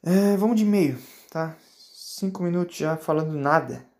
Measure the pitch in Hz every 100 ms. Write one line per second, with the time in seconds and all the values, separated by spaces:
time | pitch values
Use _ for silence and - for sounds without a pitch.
0 | 165 190 202 202 214 220 208 208 151 127
1 | - - - 160 160 160 _ _ - -
2 | - - 190 190 175 175 175 - 156 160
3 | - 156 160 151 139 160 127 127 -